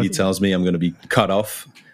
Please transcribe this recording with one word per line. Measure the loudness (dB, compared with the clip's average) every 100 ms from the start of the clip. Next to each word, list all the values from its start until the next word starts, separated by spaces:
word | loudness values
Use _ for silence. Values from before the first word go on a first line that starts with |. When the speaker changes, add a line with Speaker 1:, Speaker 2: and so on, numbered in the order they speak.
| 2
Speaker 1:
What |
Speaker 2:
tells | 0 0 0
me | 0
I'm | 2
gonna | 0 0
be | -2 -4 -2
cut | 0 2
off. | 0 -2 -8 -16 -20 -20